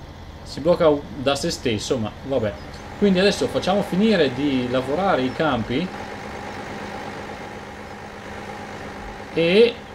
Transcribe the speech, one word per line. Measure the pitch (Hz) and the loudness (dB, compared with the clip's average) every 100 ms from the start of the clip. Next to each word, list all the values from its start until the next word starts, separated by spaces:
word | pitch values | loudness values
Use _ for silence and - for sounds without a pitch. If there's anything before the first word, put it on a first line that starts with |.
| - - - - | -16 -16 -16 -14
si | - - | -12 -2
blocca | 151 175 165 143 - - | 2 6 6 6 2 -4
da | 131 | 0
se | 139 170 | 0 0
stesso, | - 131 104 - 131 | -2 0 0 0 -2
ma | 107 - 131 | -2 -6 -2
vabbè. | 135 104 - - - - - | 0 0 -2 -10 -14 -14 2
Quindi | 202 180 | 4 6
adesso | 202 185 127 | 4 4 0
facciamo | 131 185 202 | 0 2 2
finire | - 170 220 196 139 127 | 2 4 4 6 4 2
di | 143 131 123 | 2 2 2
lavorare | 127 127 151 196 147 | 0 0 0 2 2
i | 127 | 2
campi | - 160 123 104 123 180 - - - - - - - - - - - - - - - - - - - - - - - - - - - - - - - - - - | 2 2 2 0 -2 -2 -6 -10 -10 -10 -10 -10 -10 -10 -10 -10 -10 -10 -10 -10 -10 -12 -12 -12 -14 -14 -14 -14 -14 -12 -12 -12 -12 -12 -12 -12 -12 -12 -12 -6
e | 165 170 190 233 - - | 0 4 6 6 4 -10